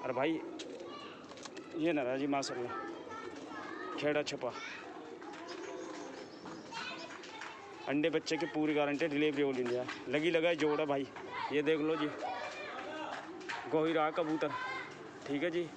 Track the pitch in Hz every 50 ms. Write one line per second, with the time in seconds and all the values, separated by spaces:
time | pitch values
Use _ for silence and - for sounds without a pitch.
0 | - 127 123 123 135 160 160 - - - - - - - - - - - - -
1 | - - - - - - - - - - - - - - - 165 151 170 160 147
2 | 131 123 131 135 143 143 139 139 135 139 135 123 120 120 - 104 - - - -
3 | - - - - - - - - - - - - - - - - - - - -
4 | 143 147 147 147 147 147 143 135 131 120 110 - - - - - - - - -
5 | - - - - - - - - - - - 349 349 392 - - - 330 320 302
6 | - - - - - - - - - - 165 160 - - - - - - 330 -
7 | - - - - - - - - - - - - - - - - - - 135 147
8 | 151 165 147 160 156 - 165 156 170 160 - 156 156 151 151 147 147 143 143 135
9 | 165 160 143 143 151 151 139 139 143 139 131 127 123 120 120 123 127 - - -
10 | - - 127 151 156 175 165 165 160 175 175 151 151 151 147 147 156 143 139 139
11 | 139 123 - - - - - - - - 135 147 143 151 160 151 151 156 165 156
12 | 151 147 - - - - - - - - - - - - - - - 302 302 311
13 | 294 - - - - - - - - - - - - 120 131 160 156 165 165 160
14 | 151 156 156 180 165 151 156 156 156 147 - - - - - - - - - -
15 | - - - - - - 143 143 156 175 160 175 170 151 -